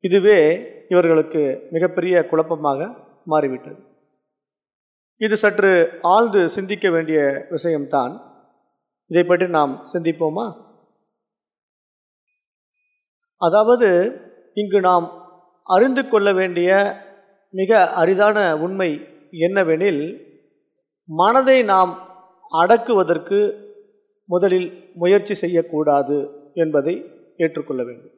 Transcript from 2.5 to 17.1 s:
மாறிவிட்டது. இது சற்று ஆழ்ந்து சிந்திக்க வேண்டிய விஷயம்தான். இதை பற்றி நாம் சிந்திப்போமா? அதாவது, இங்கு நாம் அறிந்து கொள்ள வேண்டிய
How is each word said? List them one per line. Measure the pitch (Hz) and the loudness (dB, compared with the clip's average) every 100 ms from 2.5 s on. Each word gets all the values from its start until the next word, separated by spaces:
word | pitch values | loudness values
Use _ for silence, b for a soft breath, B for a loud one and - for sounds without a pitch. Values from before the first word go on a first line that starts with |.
| 160 151 139 180 247 - _ | -2 -4 -4 -8 -12 -20 _
மாறிவிட்டது. | - 156 143 127 - - _ _ _ _ _ _ _ _ _ _ _ _ _ _ | -4 -2 -2 -6 -14 -20 _ _ _ _ _ _ _ _ _ _ _ _ _ _
இது | 220 214 | 2 4
சற்று | 214 208 196 185 165 - | 4 4 4 4 2 0
ஆழ்ந்து | 170 196 233 202 170 | 2 4 4 2 2
சிந்திக்க | - 190 202 196 | -2 -8 -4 0
வேண்டிய | 165 160 156 143 139 - | -2 0 0 0 -2 -8
விஷயம்தான். | 160 170 156 139 143 127 196 - _ _ _ _ _ _ _ _ | -6 -4 -4 -2 -4 -4 -8 -20 _ _ _ _ _ _ _ _
இதை | 170 | -2
பற்றி | 175 180 180 | 0 0 0
நாம் | 165 143 127 - | 0 -2 -4 -10
சிந்திப்போமா? | 180 165 160 160 165 226 165 - _ _ _ _ _ _ _ _ _ _ _ _ _ _ _ _ _ _ _ _ _ _ _ _ _ _ _ | -6 -6 -4 -4 -4 -10 -12 -20 _ _ _ _ _ _ _ _ _ _ _ _ _ _ _ _ _ _ _ _ _ _ _ _ _ _ _
அதாவது, | 175 190 220 247 226 175 196 - - _ _ | 0 2 2 2 4 2 0 -6 -20 _ _
இங்கு | - 208 196 | -8 -2 0
நாம் | 185 180 170 - - _ _ _ | 2 2 0 -14 -20 _ _ _
அறிந்து | - 185 254 254 262 | -2 2 2 0 -2
கொள்ள | 220 202 | 0 0
வேண்டிய | 185 185 175 175 190 202 - - | 0 -2 -2 0 0 0 -6 -18